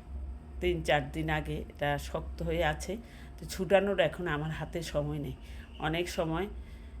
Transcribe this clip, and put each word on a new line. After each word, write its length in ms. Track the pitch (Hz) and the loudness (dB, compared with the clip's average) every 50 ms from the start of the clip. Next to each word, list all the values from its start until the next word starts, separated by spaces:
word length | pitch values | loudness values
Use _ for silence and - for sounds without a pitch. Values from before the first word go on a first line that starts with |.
| - - - - - - - - - - - - | -8 -8 -8 -8 -6 -8 -8 -10 -12 -12 -6 0
তিন 220 | 175 180 175 160 156 | 2 2 2 4 4
চার 280 | - 156 147 139 143 | 4 4 4 4 0
দিন 180 | - 165 156 160 | -2 -2 0 2
আগে। 240 | 156 156 147 156 151 | 0 0 0 -2 -4
এটা 440 | - - - - - 147 143 143 | -4 -6 -8 -4 0 0 2 2
শক্ত 440 | 143 - - - 160 156 - - - 160 | 0 -2 -4 -4 -4 -4 -6 -6 -4 -2
হয়ে 200 | 170 160 170 165 | 0 2 4 4
আছে, 340 | 151 156 151 - - 190 233 - - - - - - - - | 4 2 0 -2 -4 -4 -6 -8 -12 -14 -14 -14 -14 -12 -10
তো 60 | 170 | -10
ছুটানোর 540 | - - - 185 165 196 190 196 202 196 180 | -6 -4 -4 4 6 8 8 8 6 6 6
এখন 280 | 170 147 - - 180 | 4 4 2 0 0
আমার 240 | 170 151 147 151 160 | 0 0 0 0 -2
হাতে 300 | 156 156 156 - - 170 | -2 -2 -4 -4 -4 -4
সময় 380 | 160 - - 147 147 147 151 151 | -4 0 0 0 0 0 0 -2
নেই। 160 | 139 131 123 - - - - - - - - - | -4 -4 -6 -8 -10 -12 -12 -12 -12 -12 -6 -4
অনেক 300 | - 156 160 170 180 175 | -2 0 2 0 0 0
সময় 380 | - - 165 160 160 170 196 208 - - - - - - - - - - | 0 0 0 2 2 0 0 -2 -4 -8 -10 -12 -12 -14 -12 -12 -12 -10